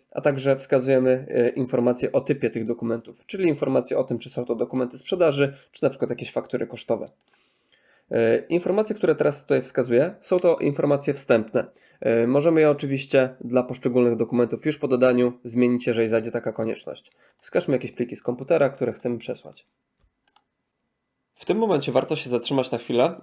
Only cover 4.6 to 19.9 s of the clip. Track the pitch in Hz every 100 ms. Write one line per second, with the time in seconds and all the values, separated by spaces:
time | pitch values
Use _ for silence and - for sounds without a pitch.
4.6 | 123 131 123 - - 185 165 139 139 139
5.6 | _ - 151 - 113 117 120 120 117 123
6.6 | 113 113 - 113 - _ - _ _ _
7.6 | _ _ _ _ _ 113 113 120 - 170
8.6 | 180 196 214 208 175 147 156 139 - 135
9.6 | - - 120 120 165 208 - 180 175 160
10.6 | 151 143 147 143 143 139 - 117 107 123
11.6 | - _ _ _ - 117 117 139 156 160
12.6 | 151 143 143 135 139 139 127 127 120 123
13.6 | 123 123 135 123 123 117 113 120 117 117
14.6 | 156 147 - 127 127 123 123 123 120 120
15.6 | 123 123 123 113 113 113 113 117 113 110
16.6 | 113 - - - _ _ _ - - -
17.6 | - 131 127 - 123 117 - 123 135 165
18.6 | 139 135 123 110 123 117 - 120 - -
19.6 | _ _ _